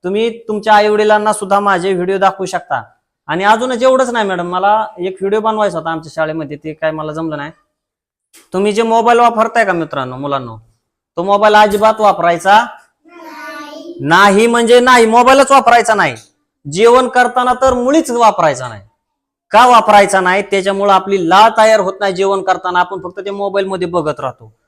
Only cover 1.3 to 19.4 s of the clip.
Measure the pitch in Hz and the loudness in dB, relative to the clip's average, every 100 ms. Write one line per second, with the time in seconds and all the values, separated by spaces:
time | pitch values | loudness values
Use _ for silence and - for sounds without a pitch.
1.3 | 214 190 196 202 185 185 185 180 190 190 | -4 -2 -2 0 -2 -2 -4 -2 0 0
2.3 | 190 185 180 - 131 110 _ _ _ - | -2 -8 -8 -6 -8 -8 _ _ _ -8
3.3 | 160 196 220 254 247 262 262 254 240 202 | -2 0 0 0 0 0 2 0 -2 -4
4.3 | 185 175 185 196 214 214 - 180 185 196 | -4 -4 -2 0 0 -2 -8 -10 -6 -4
5.3 | 214 220 214 208 170 165 160 156 - 156 | -2 -2 -2 -4 -4 -8 -8 -10 -6 -6
6.3 | 160 147 147 156 156 160 156 156 151 165 | -6 -10 -12 -14 -6 -6 -6 -10 -10 -10
7.3 | 151 147 156 _ _ _ _ _ _ _ | -10 -12 _ _ _ _ _ _ _ _
8.3 | _ _ - 202 208 226 226 226 240 240 | _ _ -4 -2 -2 0 0 2 4 2
9.3 | 233 226 - 208 175 160 143 127 127 143 | 2 -2 0 -2 -2 -4 -8 -8 -10 -6
10.3 | 139 123 110 _ _ _ _ _ - 185 | -6 -8 -18 _ _ _ _ _ -10 -2
11.3 | 202 214 214 214 196 214 220 214 185 170 | 2 4 4 4 2 0 2 0 2 -2
12.3 | 170 185 208 233 - _ _ 320 339 320 | -2 2 2 2 -12 _ _ _ -20 -20
13.3 | 294 302 294 294 - - - 139 175 202 | -18 -16 -16 -18 -18 -18 -10 0 4 4
14.3 | 196 233 233 233 240 247 247 226 226 240 | 4 2 0 4 4 6 4 4 4 4
15.3 | 269 262 277 233 240 226 208 165 117 _ | 4 4 4 4 2 2 0 -2 -4 _
16.3 | _ _ _ 143 156 226 247 254 247 240 | _ _ _ -12 0 4 4 2 0 0
17.3 | 247 247 247 262 247 240 311 320 240 226 | 0 -2 0 0 0 0 0 0 2 2
18.3 | 190 165 131 127 107 98 _ _ _ _ | 2 -2 -2 -10 -14 -20 _ _ _ _
19.3 | _ | _